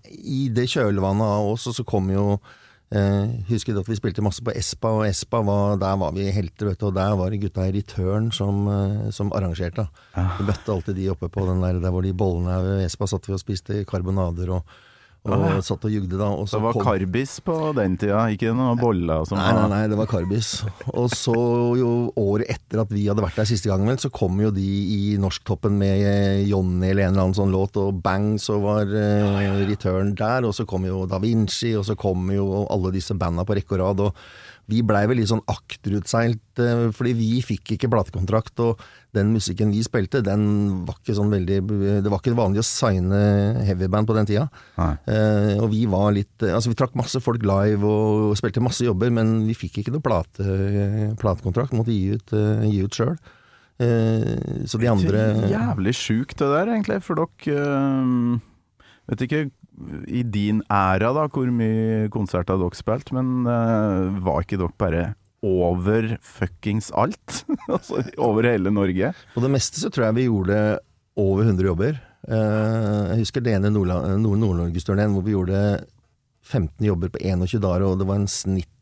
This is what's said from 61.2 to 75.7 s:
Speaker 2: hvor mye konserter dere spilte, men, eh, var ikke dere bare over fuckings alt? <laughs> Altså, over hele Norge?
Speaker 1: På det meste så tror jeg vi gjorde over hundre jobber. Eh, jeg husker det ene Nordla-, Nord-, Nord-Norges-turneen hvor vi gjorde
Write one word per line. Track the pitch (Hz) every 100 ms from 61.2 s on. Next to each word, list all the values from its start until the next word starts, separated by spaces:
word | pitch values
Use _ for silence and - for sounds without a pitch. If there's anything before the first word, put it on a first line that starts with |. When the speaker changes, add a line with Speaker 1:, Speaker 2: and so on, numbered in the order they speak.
| 151
Speaker 2:
hvor | 147 127
mye | 120 110 110 110 110 107
konserter | 110 98 90 87 95
dere | 90 -
spilte, | - 120 -
men, | 127 127 127 120
eh, | 117 113 110 107 95 92 98
var | 90 76
ikke | 87 98
dere | 85 -
bare | 98 82 85 104 _ _
over | 101 92 87 90 92 110 110 117
fuckings | - - 92 - 107 107 -
alt? | - 127 - - - - 294
<laughs> | -
Altså, | 247 - - 123 -
over | 120 107
hele | 120 113 92
Norge? | 104 98 92 117 180 -
Speaker 1:
På | -
det | 127
meste | 139 - -
så | 202
tror | - 110
jeg |
vi | 113 127
gjorde | 104 92 104 107 104 _ _ _ -
over | 98 95
hundre | 113 92 95
jobber. | 85 113 147 - _ -
Eh, | 110 107 107 107 113 107 104 95
jeg | 110
husker | 107 135
det | 117 101
ene | 101
Nordla-, | 104 90 90 71 98
Nord-, | 110 101
Nord-Norges-turneen | 110 87 87 85 - 98 107
hvor | 98 95
vi |
gjorde | 101 90 98 104